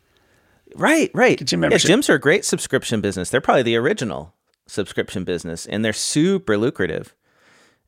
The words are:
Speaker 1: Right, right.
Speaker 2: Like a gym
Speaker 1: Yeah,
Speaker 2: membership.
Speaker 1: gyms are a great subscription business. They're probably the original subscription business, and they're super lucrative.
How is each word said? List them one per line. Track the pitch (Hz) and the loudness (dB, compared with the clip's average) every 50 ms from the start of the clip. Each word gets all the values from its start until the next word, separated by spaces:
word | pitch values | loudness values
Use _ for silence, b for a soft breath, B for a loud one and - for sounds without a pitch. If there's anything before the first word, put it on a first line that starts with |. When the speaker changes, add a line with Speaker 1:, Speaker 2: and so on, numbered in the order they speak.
| _ _ _ _ _ _ _ _ _ _ _ _ _ - - | _ _ _ _ _ _ _ _ _ _ _ _ _ -20 -6
Speaker 1:
Right, | - 165 247 311 320 247 - - | -2 0 2 2 2 2 0 2
right. | 185 247 233 | 2 4 4
Speaker 2:
Like | 143 - | 4 2
a | 147 | 0
gym | 131 180 170 | -2 0 0
Speaker 1:
Yeah, | 165 - | 2 2
Speaker 2:
membership. | 233 175 - 143 | 2 4 4 4
Speaker 1:
gyms | 190 262 294 - | 4 4 4 2
are | 175 | 2
a | 139 | 2
great | - 139 175 208 - | 4 2 2 2 0
subscription | - 196 156 - - - 127 - - 120 107 | -2 -4 -4 -2 -2 -2 -2 0 -2 -2 -2
business. | 98 101 92 92 90 - | -2 -2 -2 -4 -4 -2
They're | - 131 | -2 0
probably | - - 220 147 117 | 2 2 2 2 2
the | 117 117 | 2 2
original | 113 120 160 214 - 131 104 69 67 76 87 _ _ _ _ _ _ _ | 2 2 0 -2 -2 -4 -6 -6 -8 -10 -14 _ _ _ _ _ _ _
subscription | - - 110 95 - - - 101 - - 95 87 | -10 -6 -6 -6 -4 -6 -6 -6 -6 -6 -8 -6
business, | 92 90 82 - 85 82 82 - | -4 -6 -6 -6 -8 -10 -10 -10
and | - - 104 113 | -8 -4 -2 -2
they're | 110 104 | -2 -2
super | - - - - 147 160 190 196 180 - - 104 | -4 -6 -2 0 2 2 2 2 0 0 0 0
lucrative. | 104 113 139 - - 98 80 - 92 - - _ b b b b b b b b b b b b b b | 2 2 0 0 -2 -4 -4 -4 -6 -8 -12 _ b b b b b b b b b b b b b b